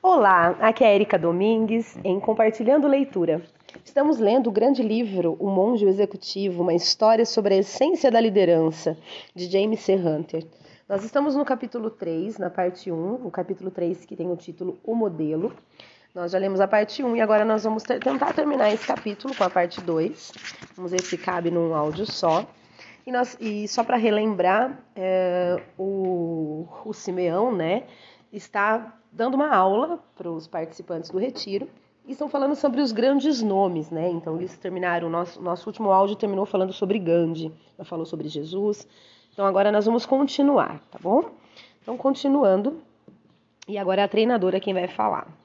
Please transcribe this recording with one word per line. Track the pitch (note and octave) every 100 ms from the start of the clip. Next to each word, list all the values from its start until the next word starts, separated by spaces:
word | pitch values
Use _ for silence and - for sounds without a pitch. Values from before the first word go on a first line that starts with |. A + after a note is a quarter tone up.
| F#4
Olá, | F4 G3+ F#3 E3+ F3+
aqui | A3 A3
é | A#3
a |
Erika | G3+ G#3 F#3+
Domingues, | E3+ F3 G3+ A3+ A3 A3+ A3+ -
em | F#3+ F#3+
Compartilhando | G3+ A3 A3+ A3+ A3+ D4 C#4+
Leitura. | C#4 C4+ F#3+ E3+ D#3+ E3+ _ - -
Estamos | - - - A3+
lendo | G#3 B3 A#3
o |
grande | G3+ A#3+ B3+
livro | A3+ A3 A#3 F#3+ E3+ D#3+
O | G3
Monge | G3 G3+ A#3+ G3+
Executivo, | F#3+ G3+ F#3+ - G3 G3 F3
uma | F3
história | E3+ - - G#3+ A3+
sobre | A3+ - G3+
a | F#3+
essência | G3 - C#4+ F#4 C4+
da | A3+
liderança, | A3+ G3 F3+ E3 D#3+ D#3+ - D#3+ - - -
de | - F3+
James | F#3+ G#3 G#3+
C. | -
Hunter. | F#3+ E3+ D#3 E3+ D#3+ D#3+ _ - - _
Nós | G3
estamos | A3 C#4+ C#4+
no | C#4
capítulo | C#4 B3 B3 A#3+ A3
três, | A3 F3 E3 F#3+ G#3+
na | F3+
parte | E3 F3+ F3+ -
um, | E3 F3 B3 A#3+
o |
capítulo | E3 F3+ F#3+ F#3
três | F#3 F3 F3
que | -
tem | - E3+
o | F3
título | F3+ E3+ F#3 -
O | -
Modelo. | A#3 A3 D#3+ D#3 D#3 G#3 - _ _ - _ _
Nós | F3+ F3
já | F#3
lemos | G3 F#3+
a | G3
parte | G#3+ G#3+ -
um | C4 A#3
e |
agora | A3 G#3+
nós | G#3+ G#3+
vamos | G#3+ A3
ter, | - B3+
tentar | C4 C4+ C#4
terminar | - D4 C#4 G#3+
esse | A3 -
capítulo | A3+ G#3+ G3+ C4+
com | C4
a | F#3
parte | F3+ F3 -
dois. | F3 E3 F3 D#4 - - - - - -
Vamos | F3+
ver | F3+
se | F3+ E3+
cabe | F3+ F3+ E3+
num | E3+ E3
áudio | D#3+ D3+ D#3
só. | G#3+ - E3+ D#3+ A3+ - _ - - - -
E |
nós, | B3 B3 -
e | A3 G#3 G#3
só | -
pra | A3+ B3
relembrar, | A3 G#3+ G#3+ G3 F3+ G3 B3+ C#4 -
é, | - F#3 F#3 F3+ F3+ F3 F3+ - -
o, | F#3+ G3 F#3+ F3+ E3 E3 D#3 D#3 E3+ -
o | G#3+
Simeão, | G#3+ - F#3 F3+ E3+ A#3
né, | G#3 D#3+ G3+ C4 - - - _
está | G#3 - G#3 G#3 A3+ A3+ - _ E3
dando | A#3
uma | C4 D4+
aula | A3 F#3+ G3+ D#4 E4+ _ _
pros | E3+ D#3+ D#3+
participantes | E3+ E3 - - E3 E3
do | F#3
retiro | B3 B3 - G3 C4 - _ _
e | -
estão | C#4+ D4
falando | C#4+ C#4 C#4+
sobre | C#4 B3
os | C#4
grandes | G#3+ B3 C#4 C#4 C4+
nomes, | A3 G3 G3 E3+ D#3
né? | E3 F3
Então, | E3+ E3 D#3+
eles | F#3 -
terminaram, | F#3 F3+ F3+ E3+ E3+
o |
nosso, | E3+ F3 -
nosso | F3 F3+ G#3+
último | G#3 G#3+
áudio | F#3+ G3 G#3
terminou | G#3 G3
falando | G3+ F#3 F#3
sobre | F#3+ G3 G#3+
Gandhi, | E3+ E3+ E3 E3 D#3+ D#3+ _ _
já |
falou | D3 E3+
sobre | E3 E3 D3+
Jesus. | D3+ D#3 F#3 G#3 G#3 - _ _ _ _
Então, | - G3
agora | F#3+ G3+
nós | G#3+ G#3
vamos | A#3
continuar, | - C4+ C#4 - C#4 C4+ C#3+ D3+ _
tá | -
bom? | E3+ A#3+ A4+ - _ - - _
Então, | - B3
continuando, | C4+ C4+ C#4 C#4 A3+ F#3+ G#3 D#4+ - _ - - _ _ _ _ -
e | G3+
agora | F#3+ F#3+
é |
a | G3+
treinadora | A3 A3 A#3+ F#3 F#3+
quem | G3+
vai | F#3+ F3+
falar. | - G#3+ D3+ - -